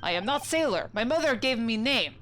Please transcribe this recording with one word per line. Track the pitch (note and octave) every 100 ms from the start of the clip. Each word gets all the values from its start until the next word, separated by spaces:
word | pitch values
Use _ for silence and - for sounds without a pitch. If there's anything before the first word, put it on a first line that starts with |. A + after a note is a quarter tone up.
I | F3
am | F3
not | G3 C#4+
sailor. | - D#4+ D#4 F3+ -
My | -
mother | A#3 D#4+ D#4
gave | B3 C4 B3
me | A3+ A3
name. | A#3 C4+ D#3 -